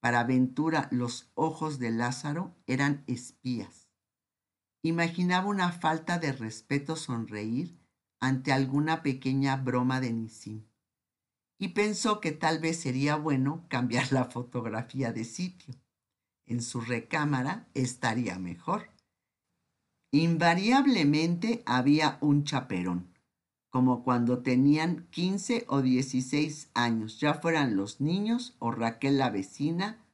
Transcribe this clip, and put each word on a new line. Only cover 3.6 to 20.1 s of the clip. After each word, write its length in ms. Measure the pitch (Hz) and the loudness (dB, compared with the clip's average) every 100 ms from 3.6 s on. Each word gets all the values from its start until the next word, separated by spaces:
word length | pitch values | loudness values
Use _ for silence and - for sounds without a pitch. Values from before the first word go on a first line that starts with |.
| 92 - _ _ _ _ _ _ _ _ _ _ | -6 -16 _ _ _ _ _ _ _ _ _ _
Imaginaba 640 | 160 165 170 170 180 180 196 | -2 0 0 2 2 2 0
una 240 | 202 180 | 0 0
falta 480 | 170 160 160 160 175 | 0 -2 -2 -2 -2
de 120 | 156 | -2
respeto 640 | 127 110 - _ 139 143 156 | -4 -8 -10 _ -4 -2 -8
sonreír 800 | - 117 113 104 107 120 175 - _ _ _ _ | -4 -6 -6 -8 -4 -4 -6 -12 _ _ _ _
ante 320 | 131 131 135 | 0 0 2
alguna 500 | 135 135 139 151 165 | 0 2 0 0 0
pequeña 540 | 151 131 135 135 139 135 | -2 -4 -2 0 0 0
broma 440 | 131 123 123 131 | 0 0 0 0
de 140 | 127 | -2
Nisim. 500 | 113 110 - - 107 110 _ _ _ _ _ _ _ _ _ | -4 -6 -12 -14 -14 -16 _ _ _ _ _ _ _ _ _
Y 120 | 196 | -6
pensó 520 | 190 208 196 220 208 | 0 0 0 0 0
que 120 | 170 | -2
tal 260 | 151 156 160 | -2 0 0
vez 200 | 165 165 | -2 -2
sería 360 | 139 127 139 151 | -2 0 2 0
bueno 500 | 156 139 131 170 - | 2 2 2 -2 -6
cambiar 440 | 127 120 120 123 | -2 0 0 2
la 120 | 135 120 | 0 0
fotografía 880 | 120 127 123 113 110 117 135 123 | -4 -6 -6 -4 -6 -6 -4 -4
de 120 | 110 | -4
sitio. 500 | 110 - 180 - - 127 _ _ _ _ _ _ _ | -8 -6 -8 -8 -20 -20 _ _ _ _ _ _ _
En 160 | 120 | -6
su 200 | 117 123 | -4 -8
recámara 840 | 113 117 - 160 147 135 131 208 - | -4 -4 -2 -2 0 0 -2 -6 -8
estaría 640 | 139 127 - 123 113 113 92 | -4 -4 -2 -2 -2 -4 -6
mejor. 540 | 90 87 - 202 - _ _ _ _ _ _ _ _ _ _ _ _ | -8 -8 -4 -4 -6 _ _ _ _ _ _ _ _ _ _ _ _